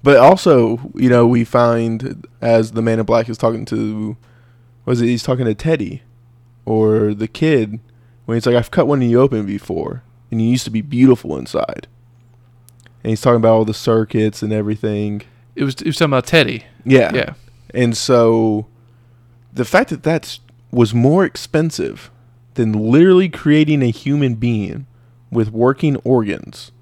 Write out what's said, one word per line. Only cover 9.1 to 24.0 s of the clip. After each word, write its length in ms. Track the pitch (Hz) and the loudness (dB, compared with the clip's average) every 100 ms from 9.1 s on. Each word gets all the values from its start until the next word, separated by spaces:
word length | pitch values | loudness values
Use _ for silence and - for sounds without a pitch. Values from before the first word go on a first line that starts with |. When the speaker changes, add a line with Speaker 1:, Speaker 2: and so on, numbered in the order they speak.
| 117 | 2
Speaker 1:
open 240 | 135 117 101 | 2 0 -6
before, 560 | 98 - 85 - - _ _ _ | -8 -8 -8 -8 -12 _ _ _
and 100 | 113 | -4
you 60 | 113 | -2
used 160 | 123 | -2
to 60 | - | -4
be 100 | 110 | -8
beautiful 540 | 123 117 131 123 - 71 | -6 2 4 4 0 -10
inside." 480 | 64 - - - - _ _ _ _ _ _ _ _ _ _ _ | -6 -4 -4 -6 -16 _ _ _ _ _ _ _ _ _ _ _
And 80 | 110 | -6
he's 100 | 110 | -2
talking 160 | 131 120 | 2 2
about 160 | 113 | 4
all 100 | 113 | 2
the 100 | 110 | 2
circuits 680 | 107 - 113 110 117 107 - | -4 0 0 0 -2 -2 -2
and 100 | 107 | -6
everything. 680 | 107 104 107 110 104 104 104 - _ _ - | -4 -4 -6 -4 -4 -6 -8 -12 _ _ -6
Speaker 2:
It 80 | |
was, 120 | 139 131 | -6 -2
he 80 | 156 | -2
was 80 | - | 0
talking 140 | 160 | 0
about 140 | 131 - | 0 0
Teddy. 380 | 165 131 120 - _ | 0 0 -4 -14 _
Speaker 1:
Yeah. 260 | 117 131 117 | 4 4 4
Speaker 2:
Yeah. 200 | 131 - - - _ _ | 0 -4 -8 -20 _ _
Speaker 1:
And 220 | - 120 113 | -2 -2 -2
so 680 | - 123 117 113 110 107 107 _ _ _ _ _ _ _ _ | 2 4 4 2 0 -2 -6 _ _ _ _ _ _ _ _
the 120 | - | -8
fact 260 | 123 185 - | 0 0 0
that 120 | 156 | -4
that's, 380 | 156 160 - - _ _ _ | -2 -4 -6 -20 _ _ _
was 220 | 120 113 | 0 2
more 300 | 117 127 170 | 4 2 2
expensive 840 | 185 - - - 160 - 71 50 - _ _ _ _ | 0 -4 -4 -2 -2 -4 -8 -10 -20 _ _ _ _
than 180 | - 113 | -4 -2
literally 560 | 107 110 139 180 185 190 | -2 2 2 4 2 2
creating 520 | - 151 151 151 147 | -4 0 2 2 0
a 80 | 123 | 0
human 440 | 113 | -4